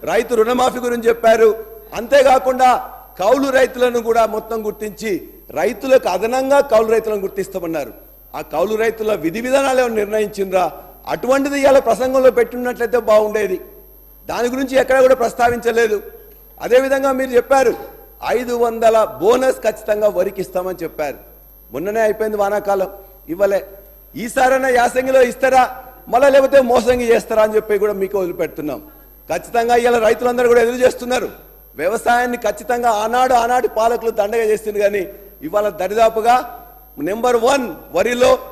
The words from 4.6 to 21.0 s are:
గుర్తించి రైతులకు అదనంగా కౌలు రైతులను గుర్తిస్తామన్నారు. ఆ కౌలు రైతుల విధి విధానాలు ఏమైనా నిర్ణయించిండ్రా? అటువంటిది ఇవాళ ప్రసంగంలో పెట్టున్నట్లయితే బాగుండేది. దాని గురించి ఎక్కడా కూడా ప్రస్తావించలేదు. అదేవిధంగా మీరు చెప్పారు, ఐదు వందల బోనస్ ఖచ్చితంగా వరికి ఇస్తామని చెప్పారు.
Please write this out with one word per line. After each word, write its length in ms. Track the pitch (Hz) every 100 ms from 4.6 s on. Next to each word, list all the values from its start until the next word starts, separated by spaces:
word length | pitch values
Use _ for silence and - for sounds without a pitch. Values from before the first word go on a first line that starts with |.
| 214
గుర్తించి 460 | 208 214 - 220 175 - - -
రైతులకు 560 | 135 190 247 269 262 214
అదనంగా 480 | 180 226 254 269 277 277
కౌలు 180 | 220 226
రైతులను 300 | 226 220 214
గుర్తిస్తామన్నారు. 680 | 190 196 190 190 170 160 120 - - _ _ 139
ఆ 40 |
కౌలు 320 | 156 143 190 214
రైతుల 280 | 226 220 214 202
విధి 180 | 156 190
విధానాలు 380 | 247 269 277 254
ఏమైనా 160 | 247 220
నిర్ణయించిండ్రా? 640 | 208 214 214 202 190 185 170 - - - -
అటువంటిది 440 | 160 240 269 277 285
ఇవాళ 200 | 269 269
ప్రసంగంలో 520 | 233 202 254 262 254
పెట్టున్నట్లయితే 680 | 240 226 247 247 240 233 240 233
బాగుండేది. 480 | 214 214 202 196 185 - - - - _ _ -
దాని 180 | 175 240
గురించి 280 | 254 269 262
ఎక్కడా 180 | 254 262
కూడా 140 | 254 254
ప్రస్తావించలేదు. 840 | 226 - 240 240 226 220 226 202 - - - - _ -
అదేవిధంగా 500 | 160 247 269 269 269
మీరు 200 | 262 262 240
చెప్పారు, 360 | 240 269 254 - - - - - 131 214
ఐదు 180 | 247
వందల 440 | 240 240 226 226 220 214 -
బోనస్ 400 | 180 247 262 262 226
ఖచ్చితంగా 420 | 208 - 208 208 180
వరికి 240 | 185 196
ఇస్తామని 400 | 180 185 185 180
చెప్పారు. 340 | 160 -